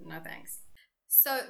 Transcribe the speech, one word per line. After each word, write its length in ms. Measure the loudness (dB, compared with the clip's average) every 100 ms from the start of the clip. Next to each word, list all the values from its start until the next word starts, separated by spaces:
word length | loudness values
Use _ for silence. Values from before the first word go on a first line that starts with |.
no 160 | -14 -12
thanks." 360 | -12 -14 -12 -14 -16 -20 -20 _ 2
So 320 | 6 6 2 -4